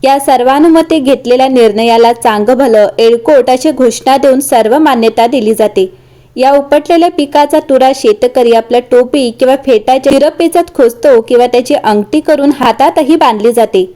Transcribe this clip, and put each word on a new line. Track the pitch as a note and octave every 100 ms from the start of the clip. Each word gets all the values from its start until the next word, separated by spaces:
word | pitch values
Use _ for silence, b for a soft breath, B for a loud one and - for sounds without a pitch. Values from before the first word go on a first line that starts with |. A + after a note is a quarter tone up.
या | C4+ C#4
सर्वानुमते | C#4 C4 B3 C#4 E4 D#4+ D#4+ D#4+
घेतलेल्या | C4 B3 A#3+ B3 C4
निर्णयाला | B3+ A3+ G#3 A#3 A#3 A#3
चांगभलं, | A#3+ A#3+ G#3+ G#3 B3+ C4+ A3 G#3 -
एळकोट | A3+ A#3 A#3 D4 B3
अशी | B3+ D#4
घोषणा | C4 B3 A3 - C4+
देऊन | C#4 C4
सर्व | C#4+ A#3+ A3 C4+
मान्यता | D#4 B3 A3+ A3 A#3
दिली | C#4 G#3+
जाते. | G#3+ G#3 G3+ F#3+ b b b b -
या | C4
उपटलेल्या | C#4+ C#4 D4 D4 E4+ F4
पिकाचा | F4 C#4+ D4 D4 D#4
तुरा | D#4 C4 B3+
शेतकरी | C4+ A#3+ G#3 B3 B3+ A#3+
आपल्या | A3+ A3+ A#3+ B3
टोपी | B3 B3 D4 B3
किंवा | A3+ B3+ C4+ C4+
फेटाच्या | A3+ A3+ C4 C#4
चिरपेचात | C#4 D4 D#4 E4 E4+ E4+
खोचतो | - A#3+ A#3 D4 A#3+
किंवा | A3+ B3 B3
त्याची | A#3+ A#3+
अंगठी | D4 - G#3 G#3 D#4
करून | D4+ D4+ C#4+ C#4+
हातातही | B3 A3+ C#4 F4 C#4 D#4+
बांधली | B3+ A3 A3
जाते. | A#3 A3 F#3+ F#3